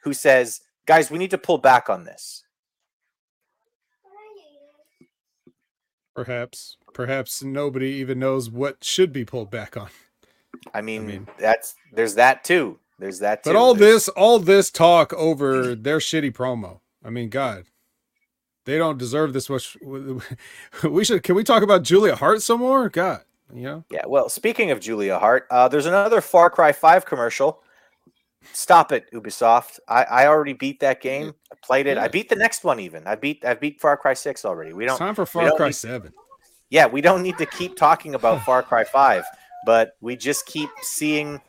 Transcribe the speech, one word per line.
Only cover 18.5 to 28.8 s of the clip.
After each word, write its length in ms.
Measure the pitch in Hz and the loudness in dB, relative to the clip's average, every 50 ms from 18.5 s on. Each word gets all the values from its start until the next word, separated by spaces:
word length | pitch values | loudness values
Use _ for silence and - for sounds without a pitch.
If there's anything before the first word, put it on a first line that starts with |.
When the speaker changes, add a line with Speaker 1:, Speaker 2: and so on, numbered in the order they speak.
| _ _ _ | _ _ _
Speaker 2:
they 140 | - 139 160 | -6 -4 -2
don't 200 | 165 160 151 131 | -2 -2 -4 -6
deserve 340 | 123 120 117 147 156 151 127 | -8 -6 -2 -2 -2 -2 -2
this 160 | 135 120 - | -6 -6 -6
much. 260 | 139 127 - - - - - | -8 -8 -8 -10 -18 -20 -18
<laughs> 1000 | 139 135 135 135 135 131 123 - - 127 - - - - - - _ - - - | -16 -16 -14 -12 -12 -12 -12 -12 -14 -18 -18 -20 -20 -20 -20 -20 _ -14 -6 -4
We 200 | 160 147 175 214 | -2 0 0 0
should, 180 | 202 240 180 - | 2 0 0 -2
can 120 | - 180 | -4 -4
we 100 | 196 226 | -4 0
talk 180 | - 233 226 196 | 2 2 2 4
about 200 | 202 208 185 147 | 4 2 2 2
Julia 320 | 117 170 190 214 202 135 | 4 4 4 4 4 0
Hart 260 | 110 - 156 214 220 208 | 0 2 2 2 0 0
some 180 | - 233 233 | -2 -2 0
more? 280 | 247 254 262 269 254 208 | 0 0 0 0 0 -2
God, 340 | - - 175 185 143 101 _ _ _ _ _ _ - | -2 -2 -2 -2 -4 -6 _ _ _ _ _ _ -18
you 100 | 123 120 | -16 -14
know? 220 | 131 147 160 165 _ | -14 -14 -14 -16 _
Speaker 1:
Yeah, 140 | - - - | -10 -10 -8
well, 220 | - 131 139 123 - | -2 0 0 0 0
speaking 420 | - - - 214 240 - 226 180 | -4 -4 -4 -4 -2 -2 -2 -2
of 100 | 139 110 | -2 -4
Julia 380 | 87 107 113 107 101 98 95 87 | -4 -8 -6 -4 -4 -2 -2 0
Hart, 280 | 101 107 120 131 - _ | 2 2 2 2 0 _
uh, 180 | 123 123 127 127 | 2 4 4 4
there's 180 | 127 151 143 | 4 0 0
another 340 | 160 175 196 202 220 233 214 | 2 0 2 2 4 2 0
Far 300 | - - - 180 170 175 | 0 4 6 6 6 6
Cry 220 | - - 170 151 143 | 6 4 4 4 2
Five 320 | - - 160 170 185 175 | 4 4 4 4 4 2
commercial. 560 | - - 135 120 117 - - 135 143 156 _ _ _ _ _ _ _ _ _ _ _ _ _ _ _ _ _ _ - - | -2 -6 -4 -4 -4 -2 -2 -2 -2 -2 _ _ _ _ _ _ _ _ _ _ _ _ _ _ _ _ _ _ -16 -12
Stop 380 | - - - 180 170 | -12 2 4 6 6